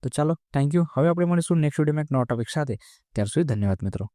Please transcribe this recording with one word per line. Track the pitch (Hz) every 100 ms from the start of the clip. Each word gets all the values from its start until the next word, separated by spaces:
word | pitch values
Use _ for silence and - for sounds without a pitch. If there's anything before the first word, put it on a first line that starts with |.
તો | 131
ચાલો, | - 151 165 _ 143
thank | 143
you. | 170 165 -
હવે | 160
આપણે | 170 175
મળીશું | 175 170 170
નેક્સ્ટ | 151 -
વીડિયોમાં | 151 151
એક | 151
નવા | 131
ટોપિક | 123 117 117
સાથે. | - 143 110 - - _
ત્યાર | - 104
સુધી | -
ધન્યવાદ | 165 107 101 95
મિત્રો. | 98 - 107